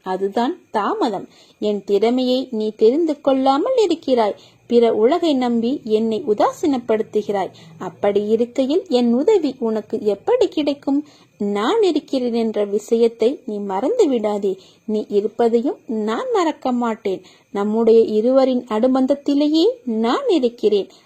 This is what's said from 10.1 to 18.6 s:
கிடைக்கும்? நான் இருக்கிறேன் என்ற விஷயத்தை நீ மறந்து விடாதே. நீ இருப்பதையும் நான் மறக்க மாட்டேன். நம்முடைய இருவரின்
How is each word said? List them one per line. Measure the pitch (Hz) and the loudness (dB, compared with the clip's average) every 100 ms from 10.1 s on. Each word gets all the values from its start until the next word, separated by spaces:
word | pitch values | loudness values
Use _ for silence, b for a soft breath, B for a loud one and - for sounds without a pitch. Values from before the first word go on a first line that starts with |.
| 202 - 494 392 | -2 0 0 0
கிடைக்கும்? | - 285 285 - 277 302 B B - 202 | -2 -4 -4 -2 -4 -4 B B -8 -4
நான் | 202 233 453 | -2 0 2
இருக்கிறேன் | 392 302 - 269 247 233 | 2 0 -2 -4 -2 -2
என்ற | 226 208 208 | -2 -2 -2
விஷயத்தை | 202 - 233 233 233 226 302 | -4 0 2 2 2 -2 -2
நீ | - 208 | -6 -8
மறந்து | 202 190 262 494 349 | -4 -2 0 2 2
விடாதே. | 240 214 208 202 185 B B - | 2 -2 -2 -4 -6 B B -6
நீ | 214 - | -6 -2
இருப்பதையும் | 202 214 - 233 233 254 453 - 220 | -2 -2 0 0 2 0 -6 -8 -6
நான் | 214 233 508 | -4 -4 -2
மறக்க | 453 320 285 262 | 0 0 -2 -4
மாட்டேன். | 247 240 214 202 185 - b b | -2 -2 -4 -6 -6 -10 b b
நம்முடைய | 202 208 220 226 226 226 | -6 -2 0 6 6 6
இருவரின் | 214 233 269 262 247 | 2 2 4 2 0